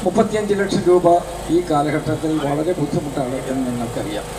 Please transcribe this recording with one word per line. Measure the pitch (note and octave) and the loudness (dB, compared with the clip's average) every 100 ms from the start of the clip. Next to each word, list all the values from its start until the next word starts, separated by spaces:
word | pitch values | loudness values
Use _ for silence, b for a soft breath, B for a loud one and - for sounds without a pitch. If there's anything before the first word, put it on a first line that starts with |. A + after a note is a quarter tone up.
മുപ്പത്തിയഞ്ച് | F#3 F3 G#3+ G#3+ G#3 G3+ | 2 2 2 0 0 0
ലക്ഷം | G3 F#3+ F3 | 0 0 4
രൂപ | F3+ F3 F3 F3 - - | 6 6 4 2 -10 0
ഈ | E3 E3+ | 0 2
കാലഘട്ടത്തിൽ | D3 C#3+ D3 D3 D3+ D#3+ D#3 C#3+ | 0 2 -2 -2 -2 -2 -2 0
വളരെ | C#3+ D#3 F3+ | 0 0 -2
ബുദ്ധിമുട്ടാണ് | D3 - D3 C#3+ B2+ C3 C3 | -2 -2 -4 -4 -4 -4 -4
എന്ന് | C3 B2+ | -4 -2
നിങ്ങൾക്കറിയാം. | A#2+ A#2 C3 G#2 G#2 - | -4 -4 -6 -6 -6 -8